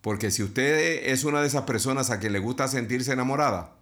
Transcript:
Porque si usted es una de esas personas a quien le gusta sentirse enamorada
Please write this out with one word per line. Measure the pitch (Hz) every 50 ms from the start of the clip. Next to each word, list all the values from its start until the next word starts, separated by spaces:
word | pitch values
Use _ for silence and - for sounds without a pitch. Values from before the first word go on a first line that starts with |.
Porque | - 110 107 107 113 104
si | 92 -
usted | 104 98 98 131 131 143 151 156 156 165 165 - - 131
es | 131 131 135
una | 151 147 147
de | 143
esas | 143 143 143
personas | - - 123 107 - 135 135 135 131 -
a | 120 101
quien | 101 110
le | 101 101
gusta | 95 113 127 135 135 127
sentirse | 135 131 117 107 123 127 127 135
enamorada | 135 131 127 131 135 143 151 135 104 90 85 - - -